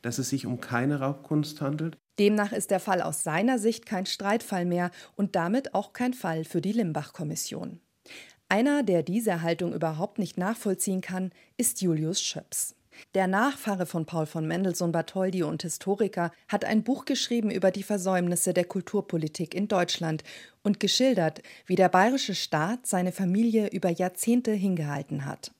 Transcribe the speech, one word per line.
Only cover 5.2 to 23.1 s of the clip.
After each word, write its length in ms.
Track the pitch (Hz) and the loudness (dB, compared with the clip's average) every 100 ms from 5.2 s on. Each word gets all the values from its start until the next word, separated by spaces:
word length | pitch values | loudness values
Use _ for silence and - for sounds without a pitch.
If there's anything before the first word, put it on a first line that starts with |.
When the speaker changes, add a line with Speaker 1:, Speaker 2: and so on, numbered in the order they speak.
| 196 190 | 0 0
Speaker 2:
damit 380 | 170 233 269 | 2 0 0
auch 180 | 190 202 | -4 -4
kein 220 | - 247 | -4 -4
Fall 320 | 254 180 160 160 | -2 -4 -4 -2
für 160 | 175 | -2
die 100 | 185 | 0
Limbach-Kommission. 1080 | 226 185 151 147 - 156 156 - - - 170 _ _ - - - - _ | 0 0 -2 -6 -8 -8 -6 -8 -8 -10 -14 _ _ -20 -20 -20 -20 _
Einer, 300 | 196 262 294 | 2 4 2
der 220 | 220 175 | 4 2
diese 400 | 160 196 220 170 | 2 0 0 0
Haltung 300 | 165 170 175 | 0 0 -2
überhaupt 440 | 143 160 156 190 - | 0 -2 -2 -6 -2
nicht 180 | 190 - | -4 -2
nachvollziehen 680 | 180 226 214 190 - 185 | -2 -2 -2 -2 0 -2
kann, 300 | - 180 185 - _ _ | -2 -6 -6 -8 _ _
ist 260 | 240 - | -2 0
Julius 360 | 185 160 156 185 | 0 2 0 -2
Schöps. 560 | - - - - - - _ - - | -4 -6 -8 -6 -6 -10 _ -20 -4
Der 140 | 190 185 | 0 2
Nachfahre 580 | 196 262 277 - 196 180 | 4 2 0 -4 -2 -2
von 220 | 175 156 | -2 -2
Paul 180 | 170 156 | -2 -2
von 220 | 165 156 | -2 -2
Mendelssohn 440 | 170 190 170 170 | 0 0 0 0
Bartholdy 520 | 170 160 190 185 185 | 0 -2 -2 -2 0
und 180 | 156 160 | -2 -2
Historiker 680 | 170 - - 202 202 190 170 - _ | -6 -6 -2 0 0 0 -2 -4 _
hat 180 | 208 - | -4 2
ein 180 | 220 | 0
Buch 220 | 214 277 - | 2 -2 0
geschrieben 460 | 269 - 240 214 | -2 0 0 0
über 180 | 185 190 | 2 2
die 140 | 185 | 2
Versäumnisse 720 | 196 208 185 185 175 175 - 180 | -2 -2 2 2 2 0 2 2
der 100 | 175 | 0
Kulturpolitik 880 | 196 175 208 196 170 156 - 160 | -4 -2 -4 0 -2 -2 -4 -6
in 140 | 180 202 | -4 0
Deutschland 560 | 196 175 - 165 156 - - - _ | 2 2 0 -2 -4 -6 -18 -20 _
und 160 | 208 208 | -2 0
geschildert, 640 | 202 - 254 233 160 - - - - | 2 4 4 4 2 -2 -18 -20 -2
wie 80 | 180 | 4
der 140 | 180 | 6
bayerische 440 | 185 208 269 - | 8 6 4 -2
Staat 540 | 180 - 156 165 247 - | -4 0 0 0 -2 -2
seine 240 | 185 180 | 0 0